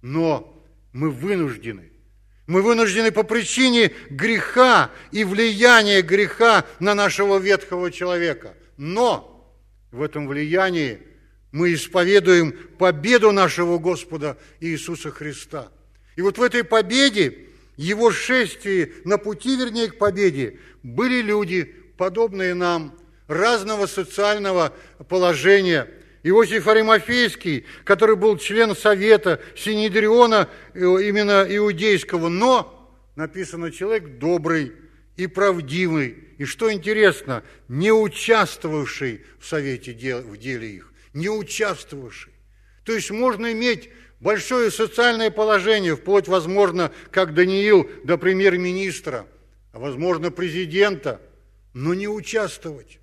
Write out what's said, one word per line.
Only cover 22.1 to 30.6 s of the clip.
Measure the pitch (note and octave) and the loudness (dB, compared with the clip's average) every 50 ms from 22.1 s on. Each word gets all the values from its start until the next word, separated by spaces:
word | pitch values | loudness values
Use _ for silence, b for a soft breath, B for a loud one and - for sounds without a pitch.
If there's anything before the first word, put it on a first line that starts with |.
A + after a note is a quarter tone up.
| F3+ A3 A3+ A3+ F#3+ G3 F#3+ F3+ F3+ | -2 -2 -2 -2 -2 -4 -4 -2 -2
нам, | F3+ F3+ F3+ F3 E3+ D#3+ C#3+ - b b b b b b | -2 -2 -2 -2 -2 -4 -10 -16 b b b b b b
разного | _ D3+ E3 F#3+ A3+ A#3+ A3+ F#3+ G#3 A3 G#3 G3+ | _ -4 0 0 2 0 0 -2 -4 -4 -4 -4
социального | F#3 - G3+ F#3 - - - G3+ G#3 G#3 G#3 G3+ G3 F#3+ F3+ E3 D3 B B B B B B C#3+ _ | -4 -4 -6 -8 -8 -4 -2 0 0 0 0 -2 -2 0 0 0 -2 B B B B B B -12 _
положения. | - F#3 F3+ F3 E3+ C#3 B2+ F3+ G3 G3+ F#3+ F3+ E3+ D3+ B2 - - b b b b b b | -2 2 2 2 2 2 4 4 6 6 4 2 0 0 -2 -4 -12 b b b b b b
Иосиф | D#3+ F#3 A3 A#3 - G#3+ A3 D#3+ G3+ | 2 4 4 4 4 2 -2 2 4
Аримафейский, | G#3+ A3 A3 A3 A3 G#3+ - - A#3+ B3 A#3+ G#3+ - - - F3+ D3+ B2 - B B B B | 4 4 6 4 2 2 2 0 0 0 0 0 -2 -4 -6 -4 -4 -4 -6 B B B B
который | - G3+ F3+ A3 G#3+ A3 | 2 2 4 6 4 4
был | F#3+ F#3 A3 G#3 | 4 4 2 2
член | - - - G3 A3 A#3 A3 G3+ | 2 -2 -4 2 2 2 2 0
Совета, | - - G#3+ G#3 F#3+ G3 A3 A3 G3+ G#3+ F#3+ E3 C#3 B B B | 0 2 2 2 4 6 6 6 6 6 0 -2 -2 B B B
Синедриона, | - - G#3 G#3+ G#3+ G#3+ A3 F3+ G#3+ G#3+ G#3+ A3 A#3+ A#3+ A#3 A3 G#3+ F3+ B B B | -10 -6 -4 -2 -2 -2 0 0 0 2 4 6 6 6 6 6 2 2 B B B